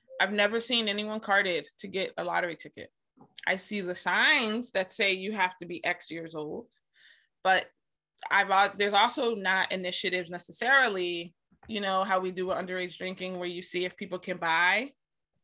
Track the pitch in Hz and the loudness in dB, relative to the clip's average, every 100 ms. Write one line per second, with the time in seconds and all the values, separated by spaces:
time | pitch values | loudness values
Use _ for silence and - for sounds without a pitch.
0 | _ - 190 208 208 226 226 240 214 202 | _ 0 0 4 2 2 2 2 2 -2
1 | 214 220 214 196 196 165 - - 196 190 | -4 -6 2 2 4 0 -2 -12 -8 -4
2 | 185 - 175 170 175 156 - - - _ | -4 -4 -2 0 -2 -6 -12 -16 -18 _
3 | _ _ - - 175 190 - 214 180 180 | _ _ -20 -6 -2 -2 -2 -4 -4 -4
4 | 180 196 262 294 220 220 240 190 185 - | 0 4 4 4 2 -2 -2 -2 -2 0
5 | 196 190 190 214 180 - 175 175 170 175 | 0 0 -2 -2 -2 -2 -10 -6 -4 -4
6 | - 165 165 156 151 190 240 _ _ _ | -6 -10 -10 -8 -8 -10 -14 _ _ _
7 | - - _ _ 185 185 - _ _ _ | -20 -20 _ _ 4 4 2 _ _ _
8 | _ _ - 196 190 190 202 196 202 202 | _ _ 2 2 4 4 4 2 2 4
9 | 233 302 233 220 190 190 - 190 180 - | 4 2 -2 0 0 2 0 -2 -2 -2
10 | 190 180 170 175 - 165 233 269 247 190 | 0 -2 -4 -10 -12 -4 4 4 4 2
11 | 175 170 175 - _ _ - 214 196 190 | -2 -4 -6 -14 _ _ -8 -4 0 0
12 | 202 185 185 180 185 165 185 185 180 - | 2 2 0 -2 -2 -2 -2 -4 -6 -6
13 | 185 185 185 180 175 175 180 180 180 - | -8 -6 -8 -6 -6 -8 -6 -4 -4 -6
14 | 185 185 190 180 170 160 180 202 277 - | -8 -8 -6 -4 0 4 4 2 -2 -10
15 | _ _ _ _ | _ _ _ _